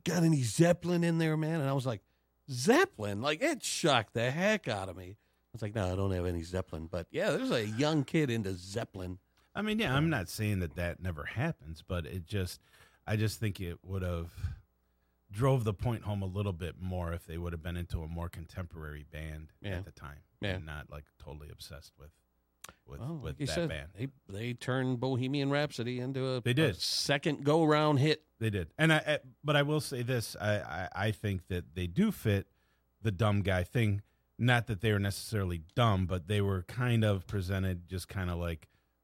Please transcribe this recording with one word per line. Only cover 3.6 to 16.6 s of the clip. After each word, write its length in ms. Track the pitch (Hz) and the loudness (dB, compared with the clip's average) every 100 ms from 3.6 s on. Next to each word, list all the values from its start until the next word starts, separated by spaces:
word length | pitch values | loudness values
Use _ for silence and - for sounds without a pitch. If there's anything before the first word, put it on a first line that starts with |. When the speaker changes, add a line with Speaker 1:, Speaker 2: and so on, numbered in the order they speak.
Speaker 1:
shocked 520 | - - 160 123 - | -4 0 4 4 2
the 160 | 113 123 | 0 0
heck 380 | 156 202 220 - | 2 2 0 -2
out 200 | 101 95 | -4 -6
of 80 | 90 | -10
me. 200 | 90 107 | -14 -16
I 360 | _ _ _ | _ _ _
was 100 | 113 | -8
like, 120 | 107 | -4
"No, 180 | 110 90 | 0 0
I 40 | 92 | 2
don't 140 | 98 | 2
have 140 | 90 90 | 0 0
any 160 | 85 | -2
Zeppelin." 440 | 82 92 - 80 80 | -4 -4 -4 -8 -6
But, 160 | 87 82 | -8 -6
yeah, 200 | - 214 | -2 0
there's 200 | 165 262 | 0 0
a 160 | 135 107 | 0 0
young 380 | 110 151 156 | 0 2 2
kid 260 | 127 165 143 | 2 2 2
into 240 | 113 95 | 0 -2
Zeppelin. 640 | 90 95 110 113 95 92 90 _ _ _ | -6 -6 -8 -6 -8 -8 -8 _ _ _
Speaker 2:
I 80 | - | -6
mean, 160 | 214 214 | -2 0
yeah, 140 | 175 | 2
I'm 160 | 135 165 | 2 2
not 180 | 131 85 | 0 -2
saying 320 | - 107 95 | -2 0 0
that 160 | 82 - | -2 -2
that 260 | 87 80 | -4 -4
never 220 | 90 76 | -6 -6
happens, 580 | - 110 165 - 73 80 - | -6 -4 -4 -4 -12 -14 -6
but 200 | 90 73 | -6 -4
it 180 | 92 80 | -8 -4
just, 340 | 101 90 - _ - - _ - | -2 -2 -6 _ -20 -20 _ -4
I 100 | 107 | 0
just 240 | 107 - | 0 0
think 200 | 107 98 | -4 -4
it 180 | 87 85 | -8 -8
would 200 | 90 95 | -8 -4
have 280 | 90 85 85 - - - _ _ _ _ _ _ _ | -2 -4 -6 -6 -8 -8 _ _ _ _ _ _ _
drove 320 | 101 135 131 | 0 2 4
the 100 | 110 | 2
point 280 | 95 123 110 | 0 -2 -2
home 180 | 104 101 | -2 -2
a 40 | 92 | -2
little 260 | 95 101 | -2 -2
bit 240 | 82 | -2